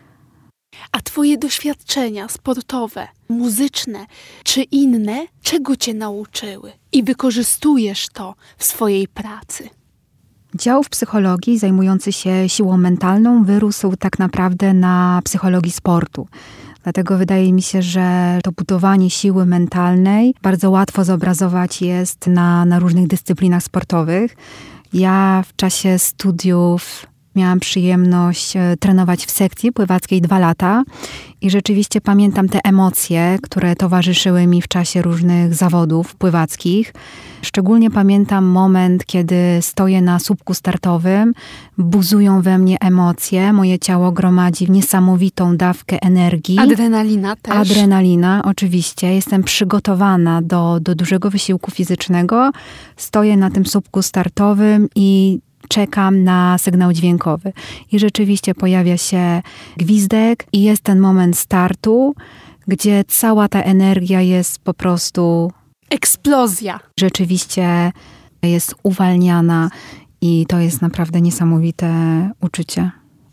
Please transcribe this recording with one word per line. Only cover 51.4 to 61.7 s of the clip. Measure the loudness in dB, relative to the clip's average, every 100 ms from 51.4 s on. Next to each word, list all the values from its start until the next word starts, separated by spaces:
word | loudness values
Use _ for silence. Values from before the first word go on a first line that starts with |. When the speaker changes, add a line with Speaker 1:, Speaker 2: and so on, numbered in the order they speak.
| -2 -4 -4
Speaker 2:
fizycznego. | -6 -4 -4 -2 0 0 2 0 -2 -16 -20 -20 -18
Stoję | -4 0 2 2
na | 2
tym | 0 0
słupku | -2 -2 -4
startowym | -2 -2 -4 0 0 2 2 2 2 2
i | 2 4 2 0 -8 _ -6
czekam | -2 -2 0 2 2
na | 4 2 2 0
sygnał | 0 2 2
dźwiękowy. | 2 0 0 0 -4 -6 -12 -18 -20 -4
I | 0
rzeczywiście | 0 0 0 0 -2 -2
pojawia | 0 2 2 0
się | -2 -2 0 -2 -6 -18 -18 -6
gwizdek | 0 2 2 2 2 0 -2
i | 0
jest | 2 2
ten | 2 2
moment | 4 4 2 0
startu, | -2 0 0